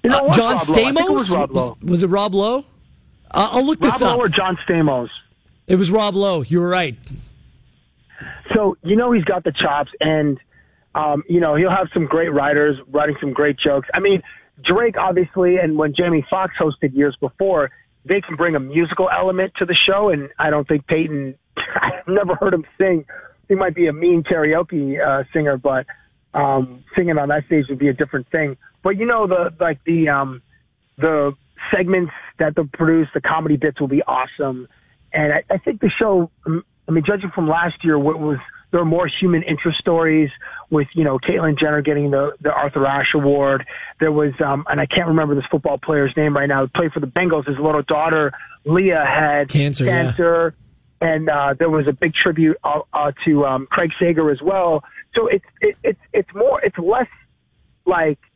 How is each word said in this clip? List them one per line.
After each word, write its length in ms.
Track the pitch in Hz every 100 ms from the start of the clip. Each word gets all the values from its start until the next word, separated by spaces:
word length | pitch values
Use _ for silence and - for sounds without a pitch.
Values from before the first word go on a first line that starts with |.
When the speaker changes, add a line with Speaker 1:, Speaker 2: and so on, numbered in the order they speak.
Speaker 1:
You 60 | 233
know, 120 | 277
Speaker 2:
Uh, 40 |
Speaker 1:
it 40 | -
was 80 | -
Speaker 2:
John 180 | 226
Speaker 1:
Rob 140 | 254 -
Lowe. 40 |
I 200 | 190 247
think 160 | 302 370
it 20 |
was 160 | 330 202
Speaker 2:
Stamos? 80 | 170
Speaker 1:
Rob 140 | 139
Lowe. 280 | 135 123 117
Speaker 2:
Was, 80 | 160
was 120 | 175
it 20 | 180
Rob 280 | 196 208
Lowe? 240 | 196 208 254 - _ _ _ _ _ _
Uh, 180 | - 208
I'll 140 | 240 277
look 140 | 311
this 200 | 269 247
Speaker 1:
Rob 120 | 247
Speaker 2:
up. 40 | 240
Speaker 1:
Lowe 80 |
or 40 | 220
John 280 | 180 185 180 -
Stamos? 440 | 170 151 127 120 - _ _ _ _ -
Speaker 2:
It 100 | 185
was 140 | 180
Rob 240 | 214 208
Lowe. 260 | 190 196 175
You 200 | 123 175
were 80 | 175
right. 280 | 180 156 117 - 131 - - - _ _ _ _ _ _ - - - -
Speaker 1:
So, 220 | 214 202 -
you 140 | 165 214
know, 160 | 247
he's 120 | 233
got 200 | 165 180
the 80 | 175
chops, 380 | 139 151 143 143 -
and, 380 | 156 156 147 135 _ _ _ _ _
um, 300 | 156 151 147 -
you 120 | 175
know, 140 | 165 151
he'll 140 | 180
have 180 | 190 180
some 140 | 175 147
great 220 | 160 170
writers 440 | 147 139 147 151 131 -
writing 260 | 143 151 143
some 120 | 143
great 260 | 131 147 143
jokes. 300 | 151 139 -
I 80 | 175
mean, 220 | 202 190 - - _ _
Drake, 340 | 135 190 233 196
obviously, 600 | 185 180 175 190 180 180
and 180 | 165 151
when 180 | 156
Jamie 300 | 143 175 160 139
Foxx 240 | 190 190 -
hosted 360 | 160 139 143
years 220 | 131 143 135
before, 500 | 131 - 196 170 135 - _ _
they 160 | - 196
can 160 | - 151
bring 180 | 170
a 60 | 151
musical 480 | 135 151 170 - 185
element 420 | 175 190 185 190 -
to 60 |
the 100 | 180
show, 360 | 175 - 196 208
and 200 | 151 139 -
I 120 | 156
don't 180 | 147 139
think 180 | 151 -
Peyton, 480 | 160 160 147 135 131
<laughs> 120 | _ -
I've 500 | - - - - -
never 280 | 196 185 175
heard 180 | 196
him 100 | 175 147 _
sing. 260 | 190 170 - - - _ _
He 60 |
might 200 | 190 190
be 140 | 165 165
a 40 |
mean 300 | 147 175 170
karaoke, 800 | 156 170 151 160 175 160 139 143
uh, 200 | 143 135 131
singer, 240 | 165 147 131
but, 300 | 139 131 127 - _ _ _
um, 520 | 143 139 135 127 127 -
singing 240 | - 175 156
on 100 | 143
that 180 | 151 -
stage 200 | 160 139
would 100 | 131
be 100 | 143
a 40 |
different 380 | 127 147 143 127
thing. 260 | 165 147 131 - _
But, 140 | 185 196
you 100 | 233
know, 200 | 226 208
the, 260 | 185 170 165
like, 240 | 170 147
the, 240 | - 165 156
um, 340 | 139 135 127 _ _ _ _ _ -
the 360 | 160 151 143 139 _ - -
segments 380 | 190 180 185 170 - - -
that 160 | 156
they'll 140 | 151 143
produce, 360 | - 165 165 151
the 60 | 151
comedy 360 | - 160 160 147
bits 240 | 151 135
will 80 | 139
be 140 | 139
awesome. 640 | - 131 127 - 139 127 123 _ _ _ _
And 200 | 156 151
I, 100 | 147 -
I 80 | 190
think 220 | - 214
the 100 | 202
show, 400 | - 220 190 170 _ -
um, 180 | 160 - _ -
I 60 |
mean, 120 | 160 151
judging 240 | 202 190
from 180 | 190 156
last 340 | 165 175 -
year, 160 | 165 147
what 200 | 143 160
was, 200 | 151 135 - - _
there 100 | 175
were 40 | 165
more 200 | 165 180
human 360 | - 185 165
interest 360 | - 156 170 160
stories 520 | - 165 165 156 147 - - - -
with, 200 | 151 139
you 80 | 170
know, 140 | 151 135
Caitlyn 400 | - 180 160 143
Jenner 220 | 156 147
getting 300 | 147 147 143
the, 220 | 139 143 143
the 120 | 151
Arthur 320 | 147 143 139 139
Ashe 280 | 139 135
Award. 520 | 156 139 143 139 135 - - - -
There 120 | 156
was, 200 | 151 147 135
um, 200 | 147 139 151
and 120 | 147
I 60 | 147
can't 220 | 185 170
remember 260 | 160 151
this 100 | 139 -
football 280 | 160 151 143
player's 340 | - 151 139 151
name 200 | 151 143
right 120 | 143
now, 140 | 135
who 60 | 135
played 240 | - 165
for 80 | 160
the 60 | 135
Bengals. 400 | 175 180 156 143
His 100 | 135
little 240 | 156 151
daughter, 500 | 143 151 160 160 147 - - -
Leah, 400 | 147 170 190 160 139
had 420 | 143 151 147 139
Speaker 2:
Cancer, 380 | 147 143 139 131
yeah. 160 | 170
Speaker 1:
cancer. 520 | 127 117 170 170 165 - _ _ _ _
And, 300 | 165 156 160
uh, 240 | 147 139 135
there 120 | 165
was 160 | 156 143
a 40 |
big 200 | 135 165
tribute, 440 | - 180 160 156 156
uh, 160 | 151 151 -
uh, 200 | 151 147 139
to, 220 | 170 147 139
um, 200 | 131 135
Craig 220 | - 170 -
Sager 320 | 170 160 156
as 120 | 135
well. 420 | 156 190 175 156 - - -
So 120 | - -
it's, 160 | 196 _ _
it, 140 | - -
it's, 180 | - 190 _
it's 220 | 214 -
more, 260 | 190 254 -
it's 140 | 208 -
less 300 | 170 240 247 - _ _ _ _ _ _ 180
like 320 | 180 160 143 _